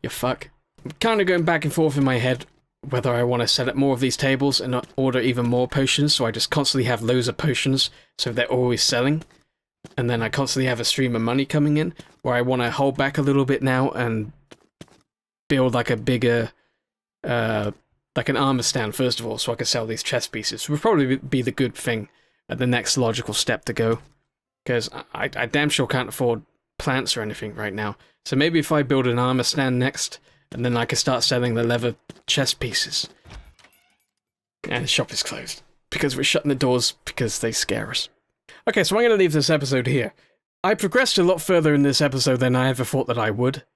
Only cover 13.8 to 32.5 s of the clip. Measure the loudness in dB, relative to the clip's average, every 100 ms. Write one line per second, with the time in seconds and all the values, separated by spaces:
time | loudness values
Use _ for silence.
13.8 | 0 -2 -4 -4 -6 -12 _ -20 _ _
14.8 | -20 _ _ _ _ _ _ 2 2 2
15.8 | 0 -2 0 2 2 2 0 _ _ _
16.8 | _ _ _ _ -4 -2 0 -2 -2 -8
17.8 | _ _ _ -4 -2 0 2 0 0 -2
18.8 | -4 -2 -2 -2 -6 -6 -4 -4 -2 -2
19.8 | -4 -6 -4 -4 -4 -6 -8 -8 -4 -2
20.8 | 2 2 2 0 -2 -2 -2 -2 -2 -2
21.8 | -4 -4 -6 _ _ _ _ -2 0 0
22.8 | 0 0 0 -2 -4 -4 -2 -2 -4 -2
23.8 | 0 -2 -6 _ _ _ _ _ -4 -4
24.8 | -4 -12 -14 -6 -6 -4 -2 0 0 0
25.8 | 0 -2 -4 -2 0 0 -6 _ _ _
26.8 | -4 -2 -2 -4 -6 -8 -10 -8 -6 -4
27.8 | -6 -8 _ _ -4 0 2 2 2 0
28.8 | 2 2 2 2 2 2 0 0 0 0
29.8 | 0 -2 -8 -10 _ _ _ -4 -2 0
30.8 | 0 0 0 0 0 0 0 0 2 0
31.8 | -2 -4 _ -20 -4 -2 0